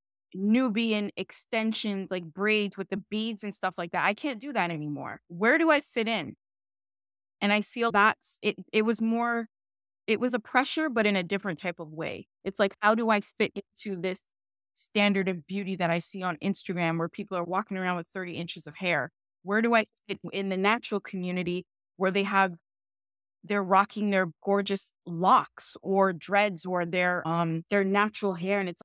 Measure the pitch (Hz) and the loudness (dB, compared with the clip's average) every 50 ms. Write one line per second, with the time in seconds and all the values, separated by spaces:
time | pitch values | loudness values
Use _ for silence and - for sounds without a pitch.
0 | _ _ _ _ _ _ - 185 196 208 220 254 262 240 190 233 233 226 214 208 | _ _ _ _ _ _ -6 -2 2 4 4 4 4 2 2 2 2 2 2 0
1 | 208 202 - - 190 - - - - - - 220 220 220 214 - - 214 202 190 | 0 -2 -4 -8 -10 -10 -12 -16 -8 -4 -2 0 0 0 -2 -2 -2 -4 -4 -4
2 | 190 - 190 180 175 160 147 185 202 214 214 214 208 196 - 196 190 - 196 202 | -4 -4 -6 -6 -6 -8 -6 -2 2 2 2 2 2 0 -4 -6 -6 -6 -6 -6
3 | - - 214 214 220 233 220 - - 202 - - - 185 - - 175 175 - - | -6 -4 -4 -4 -4 -4 -6 -8 -8 -10 -8 -4 -4 -4 -4 -6 -6 -4 -2 0
4 | 143 190 208 - - 285 247 202 269 294 233 214 175 170 165 151 151 151 147 135 | 2 0 0 0 -4 -6 -6 -6 -8 -4 -2 0 0 0 -2 -4 -4 -6 -6 -6
5 | 135 - - - _ - 175 170 208 240 302 320 330 320 302 285 - - - 233 | -8 -10 -12 -14 _ -12 -4 0 2 4 4 6 6 4 4 4 2 -2 -4 -2
6 | 220 220 226 196 143 113 - - _ _ _ _ _ _ _ _ _ _ _ _ | -2 0 -2 -2 -4 -6 -12 -16 _ _ _ _ _ _ _ _ _ _ _ _
7 | _ _ _ _ _ _ _ - 202 202 208 214 208 - - 240 233 233 220 202 | _ _ _ _ _ _ _ -2 0 2 2 2 0 -2 -2 0 0 2 4 6
8 | 202 - - - - - - - - 208 - - - _ - 220 214 226 220 214 | 6 6 4 2 -4 -14 -10 -4 -2 -2 -2 -4 -4 _ 0 2 2 2 2 2
9 | 226 226 226 233 240 240 233 233 226 - _ _ _ _ _ _ _ _ _ _ | 0 0 0 0 0 0 -2 -2 -4 -8 _ _ _ _ _ _ _ _ _ _
10 | _ - 220 208 240 247 240 220 - - - 254 277 - - 320 311 302 233 226 | _ -2 0 2 0 0 0 -2 -2 0 0 0 0 0 0 -2 -2 0 2 2
11 | 208 208 202 190 175 165 202 190 - 196 160 - - 180 175 - 165 151 156 156 | 2 4 2 2 0 0 -2 -2 -2 -4 -6 -4 -6 -8 -8 -8 -10 -12 -10 -8
12 | 156 131 - - - _ _ _ - 196 - - 202 196 - - 208 208 220 226 | -8 -8 -8 -10 -14 _ _ _ -8 -4 0 0 0 0 0 2 2 4 4 4
13 | 233 220 214 202 - - - - 214 - - 202 - _ - - - 208 190 175 | 4 2 2 2 0 -4 -2 -2 -2 -2 -2 -6 -12 _ -14 -10 -8 -6 -6 -4
14 | 170 185 190 - - _ _ _ _ _ _ _ _ _ _ - - - - 214 | -4 -4 -6 -6 -12 _ _ _ _ _ _ _ _ _ _ -20 -10 -2 2 4
15 | 202 202 196 196 185 190 185 175 - - 190 202 196 190 190 170 180 165 165 175 | 4 4 4 4 2 0 -2 -4 -6 -6 -6 -6 -4 -4 -4 -2 0 0 0 -2
16 | - - - 190 185 185 160 - - 196 196 - - - 180 180 170 165 165 165 | -4 -6 -8 -6 -6 -6 -4 -2 -2 -2 -2 -2 -4 -6 -4 -2 0 0 0 -2
17 | 165 165 - - 202 - 190 175 175 170 185 196 208 - 196 185 185 180 180 175 | -2 -4 -6 -8 -8 -6 -4 -4 -4 -2 -2 -4 -4 -4 -4 -4 -2 -2 -2 -4
18 | 170 - - 190 180 175 151 131 175 165 - 170 - 151 - - 190 180 160 143 | -6 -8 -8 -8 -8 -8 -8 -8 -8 -8 -10 -12 -14 -16 -10 -6 -2 0 0 0
19 | 127 160 _ _ _ _ _ _ - 180 202 220 226 233 233 220 214 - _ - | -2 -4 _ _ _ _ _ _ -4 -2 0 2 4 4 4 2 2 0 _ -14
20 | _ - 202 - - 170 - 196 196 196 190 185 190 202 226 240 - - 214 196 | _ -10 -10 -8 -8 -8 -6 -4 -2 -2 0 2 2 2 2 0 -2 -4 -4 -4
21 | - - - 185 180 180 180 180 175 175 175 180 - _ _ _ _ _ _ - | -4 -6 -8 -6 -4 -4 -2 -2 -2 -2 -4 -4 -6 _ _ _ _ _ _ -2
22 | 190 190 185 202 196 196 202 196 190 185 170 - _ _ _ _ _ _ _ _ | 0 0 2 0 0 2 2 2 2 2 0 -6 _ _ _ _ _ _ _ _
23 | _ _ _ _ _ _ _ _ - - 202 202 190 180 190 190 202 - - 214 | _ _ _ _ _ _ _ _ -6 -2 -2 0 2 4 6 6 4 4 0 -2
24 | 214 202 196 190 185 165 - _ - 196 196 202 196 202 196 190 - - - _ | 0 2 4 2 2 0 -2 _ 0 2 2 2 2 0 -2 -4 -6 -8 -16 _
25 | - - 170 165 180 190 254 220 151 - _ - - - - - - 175 190 196 | -12 -8 -4 2 4 6 6 6 4 0 _ -14 -12 -12 -12 -8 -4 0 4 4
26 | 190 190 180 151 - - 202 202 208 208 180 160 - 185 180 175 170 170 180 180 | 4 4 2 -2 -4 0 2 2 2 2 0 -4 -6 -4 -2 -2 -2 0 0 2
27 | 180 180 180 175 - 160 165 170 170 165 160 165 170 - 202 202 196 190 196 202 | 2 2 0 0 -2 -2 0 0 0 0 -2 -4 -2 0 0 2 2 2 2 2
28 | 208 214 214 - 208 196 180 170 180 190 202 202 190 175 175 - | 2 0 -2 -4 -4 -4 -2 -2 -2 -2 0 0 -2 -4 -6 -8